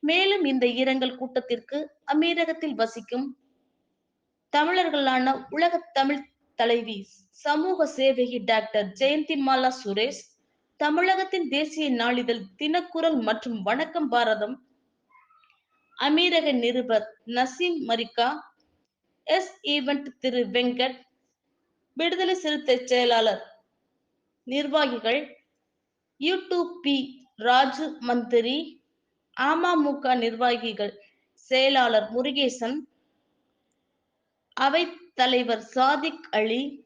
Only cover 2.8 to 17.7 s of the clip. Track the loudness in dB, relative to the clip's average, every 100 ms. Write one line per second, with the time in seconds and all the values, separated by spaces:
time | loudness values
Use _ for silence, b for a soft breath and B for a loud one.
2.8 | -2 -2 -8 -6 -6 -10 _ _ _ _
3.8 | _ _ _ _ _ _ _ 0 2 2
4.8 | 2 2 2 2 0 -2 -4 0 0 0
5.8 | -4 0 0 0 -6 _ _ _ 2 2
6.8 | 0 -10 -12 -20 _ _ -2 0 0 0
7.8 | 0 2 2 2 0 -2 0 0 2 -2
8.8 | -4 0 0 0 -2 -2 2 2 2 -2
9.8 | -6 -2 -2 -4 -16 _ _ _ _ _
10.8 | 0 2 2 2 0 -2 -2 -2 -2 -2
11.8 | -2 0 0 0 -2 -4 -6 _ -2 -2
12.8 | -2 -2 0 2 0 -2 -4 -6 -2 -2
13.8 | -2 -2 0 2 2 0 -2 -6 _ _
14.8 | _ _ _ _ _ _ _ _ _ _
15.8 | _ -4 0 2 4 2 2 0 0 -2
16.8 | 0 0 -2 -16 -8 -2 -2 -2 -2